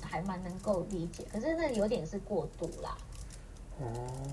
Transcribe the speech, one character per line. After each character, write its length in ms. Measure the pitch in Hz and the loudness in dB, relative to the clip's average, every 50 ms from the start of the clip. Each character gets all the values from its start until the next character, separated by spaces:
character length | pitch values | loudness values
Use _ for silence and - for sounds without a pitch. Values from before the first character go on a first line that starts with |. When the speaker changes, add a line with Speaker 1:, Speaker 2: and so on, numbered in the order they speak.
Speaker 1:
还 200 | - - - 160 175 | -4 -2 0 0 2
蛮 200 | 202 208 185 185 | 2 0 0 -2
能 160 | 175 185 185 | -4 -4 0
够 260 | - 220 196 175 165 - | 2 4 4 4 4 2
理 160 | 196 170 165 170 | 0 0 0 -2
解。 160 | - - - - | -2 -4 -6 -4
可 80 | - 214 | -2 0
是 160 | 240 311 330 | 2 2 4
那 160 | 330 330 285 | 4 4 4
有 160 | 240 208 202 214 | 6 6 6 6
点 180 | 240 175 156 | 4 2 2
是 140 | 160 196 196 | 0 -2 -4
过 280 | - - 208 170 147 - - - | -2 2 2 2 2 0 -2 -4
度 100 | 175 - - - - | -4 -4 -4 -4 -6
啦。 140 | - - - - - - - - - - - - - - - - - - - | -6 -6 -6 -8 -8 -8 -8 -8 -8 -8 -10 -10 -12 -12 -10 -10 -8 -6 -4
Speaker 2:
哦。 260 | 135 113 117 123 123 127 127 135 135 - | -2 -2 -2 -2 -2 -2 -2 -2 -2 -4